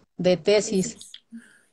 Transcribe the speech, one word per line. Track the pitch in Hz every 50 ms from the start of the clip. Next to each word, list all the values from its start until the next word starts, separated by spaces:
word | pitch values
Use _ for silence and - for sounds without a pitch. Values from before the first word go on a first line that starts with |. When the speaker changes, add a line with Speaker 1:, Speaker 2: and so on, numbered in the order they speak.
| _ _ _
Speaker 1:
de | - 175 180 180
tesis? | 170 - 202 208 214 202 220 214 190 170 117 -
Speaker 2:
Tesis. | - - - - - _ _ 226 226 - _ _ _ _ _